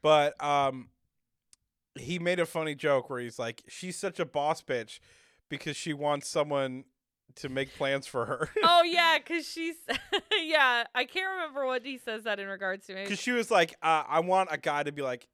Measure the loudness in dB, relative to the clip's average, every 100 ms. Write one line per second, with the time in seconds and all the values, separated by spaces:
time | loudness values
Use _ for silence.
0 | 8 6 6 0 0 2 2 -2 -14 _
1 | _ _ _ _ _ _ _ _ _ -16
2 | -6 -2 0 2 0 0 -4 -2 2 2
3 | 0 -8 -8 -6 -8 -8 -16 -12 -10 -6
4 | -6 -4 -4 0 0 -2 -2 -4 -4 -16
5 | _ _ _ _ _ -8 -8 -6 -6 -2
6 | 0 -2 -2 -2 0 0 -2 -6 -14 _
7 | _ _ _ -12 -6 -4 -4 -4 -2 -2
8 | -2 -4 -2 -2 -2 2 6 6 4 4
9 | 4 2 0 -6 -6 -8 -8 -10 -8 -8
10 | -4 -6 0 -2 2 4 6 4 -2 -4
11 | -4 -2 -4 -4 -6 -4 -2 -2 -6 -10
12 | -8 -8 -4 -6 -6 -6 -4 -6 -8 -10
13 | -6 -4 0 0 4 4 4 0 2 2
14 | 4 0 4 2 2 -2 -2 0 -2 -4
15 | -6 -6 -10